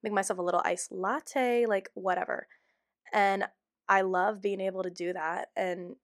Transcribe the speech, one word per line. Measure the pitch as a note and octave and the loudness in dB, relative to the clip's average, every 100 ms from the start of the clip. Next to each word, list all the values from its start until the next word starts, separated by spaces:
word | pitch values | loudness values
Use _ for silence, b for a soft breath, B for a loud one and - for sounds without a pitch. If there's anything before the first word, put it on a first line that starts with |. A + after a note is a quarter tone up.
make | A3 | 0
myself | G#3 F#3+ F#3 | 0 0 0
a | |
little | F3 F3 | 0 2
iced | - F3 - | 0 -2 -4
latte, | F#3 F#3+ C4+ - C#4+ B3 A#3+ A#3 | -4 -2 -2 -4 -2 2 2 2
like, | G3+ G3 | 2 -2
whatever. | - F#3+ F3+ F3+ - - b b b b _ - | -6 -2 -2 -2 -4 -6 b b b b _ -2
And | G#3+ G3+ G3 - _ _ _ - | 4 4 2 -2 _ _ _ 2
I | G3 | 4
love | F#3+ F#3 F#3+ G#3+ | 4 2 2 0
being | G3+ G3 | -2 -2
able | F#3+ F#3 | -2 -2
to | F#3 | -6
do | F3+ F3 | -4 -6
that | F3+ D#3+ F3+ - - | -4 -4 -4 -6 -4
and | F#3 F3 F3 - | -2 -4 -8 -14